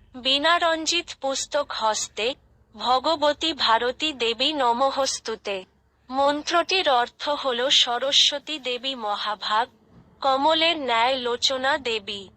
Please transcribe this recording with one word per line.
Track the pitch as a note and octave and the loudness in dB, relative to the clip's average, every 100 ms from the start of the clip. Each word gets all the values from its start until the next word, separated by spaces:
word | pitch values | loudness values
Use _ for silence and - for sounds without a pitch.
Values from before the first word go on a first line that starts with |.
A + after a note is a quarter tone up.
| _ B3+ | _ -6
বীণারঞ্জিত | B3+ C#4 D#4+ F4 E4+ D#4+ D#4 E4+ - - | -2 2 2 2 2 0 -2 -4 -4 -6
পুস্তক | C4+ C4+ - D4 C#4 | -4 -4 -4 -4 -4
হস্তে। | - A3 G#3 - - A3+ C#4+ _ _ _ G#3 | -2 -2 -2 -4 -4 -4 -6 _ _ _ -6
ভগবতী | A#3 B3+ C#4+ D#4+ D4 C#4+ D#4+ | 0 2 2 2 2 0 -2
ভারতী | C4+ A#3 A3+ B3 B3 D#4 | -2 2 2 0 -2 -4
দেবী | B3+ A#3 A3+ C#4 | -2 -2 0 0
নমঃস্তুতে। | D4+ A#3+ A#3+ C4+ C4+ C4+ - - A3 G#3 G3 F#3+ _ _ _ - | 2 2 2 2 0 -2 -4 -6 -8 -6 -8 -10 _ _ _ -6
মন্ত্রটির | C4 C#4 D4 - E4+ E4 F#4 D#4 | 2 2 2 0 0 2 2 4
অর্থ | B3 A#3+ - D4 | 2 2 -4 -4
হল | C#4+ C4+ A#3+ B3+ | -2 -2 0 2
সরস্বতী | - B3+ A#3+ C4+ C#4 - C#4+ D4 D#4 | 4 2 0 2 2 2 0 -6 -8
দেবী | B3 B3 C4+ B3+ | -6 -6 -6 -6
মহাভাগ, | G#3 G3+ G#3+ G#3 - G#3+ B3+ _ _ - - - | -4 -4 -4 -6 -2 0 -2 _ _ -20 -20 -4
কমলের | C4+ C4+ D4+ D#4+ E4 D#4+ | 0 2 4 4 2 0
ন্যায় | B3 A3+ B3 C4+ | 0 2 2 0
লোচনা | A#3+ A#3+ - C4 C4+ D4+ | -2 -2 -2 0 0 0
দেবী। | B3+ A3 G3+ G3+ F#3 | -2 -6 -6 -12 -14